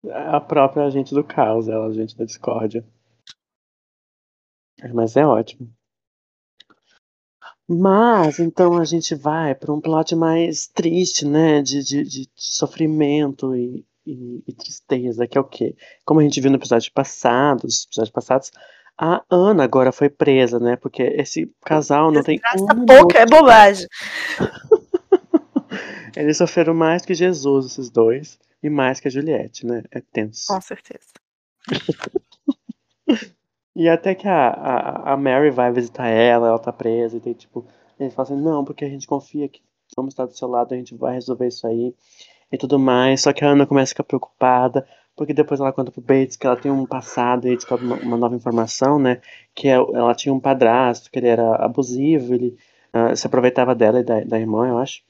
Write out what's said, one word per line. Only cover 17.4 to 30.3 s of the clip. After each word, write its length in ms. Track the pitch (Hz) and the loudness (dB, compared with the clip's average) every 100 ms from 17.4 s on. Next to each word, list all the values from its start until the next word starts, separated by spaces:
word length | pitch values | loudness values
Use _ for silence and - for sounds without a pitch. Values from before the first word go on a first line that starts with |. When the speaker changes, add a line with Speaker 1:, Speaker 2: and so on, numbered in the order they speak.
| 143 131 | 2 0
Speaker 1:
nos 220 | 131 - - | -4 -8 -6
episódios 260 | - 113 | -6 -6
passados, 400 | - - 131 - _ - _ _ - | -6 -2 -4 -4 _ -20 _ _ -6
a 260 | 160 175 - | -2 -2 0
Ana 340 | 180 196 202 | 2 4 4
agora 280 | 127 135 127 | 2 2 2
foi 180 | - 143 | 2 -2
presa, 500 | _ 147 131 123 120 | _ 2 4 2 2
né? 160 | 120 123 | -2 -2
Porque 280 | 131 - | -6 -4
esse 460 | 127 147 139 160 160 _ | -2 -2 -6 -6 -10 _
casal 480 | - 156 143 143 160 | -2 -2 2 2 4
não 120 | 151 | 2
tem 160 | 143 156 | 0 -2
Speaker 2:
Desgraça 340 | 233 190 202 | -2 -2 2
Speaker 1:
um 120 | 233 247 | 2 8
Speaker 2:
pouca, 340 | 262 339 247 | 8 8 4
é 60 | 226 | 8
Speaker 1:
minuto. 140 | 302 | 8
Speaker 2:
bobagem. 480 | 277 226 208 196 175 | 10 10 10 6 -8
Speaker 1:
<laughs> 60 | - - - - - - - - 427 - 359 _ 392 _ 330 - - - - - - - - | -14 -14 -10 -10 -6 -6 -8 0 0 0 -10 _ 0 _ -4 -2 -8 -8 -14 -14 -18 -4 0
Eles 200 | 151 151 | 0 2
sofreram 360 | 175 - 160 | 2 2 2
mais 320 | 165 160 175 175 | 2 2 0 -2
que 80 | |
Jesus, 540 | 170 180 165 139 139 127 | 0 0 0 0 0 0
esses 220 | - 123 | -10 -4
dois, 480 | 117 113 131 151 _ _ _ | 2 2 2 -6 _ _ _
e 80 | 151 | -4
mais 300 | 147 131 135 | 0 -2 -2
que 80 | 143 | -6
a 40 | |
Juliette, 540 | 131 156 131 117 - 117 | -4 -4 -4 -6 -10 -8
né? 160 | 117 - | -8 -8
É 100 | 127 | -16
tenso. 460 | _ - 107 | _ -8 -8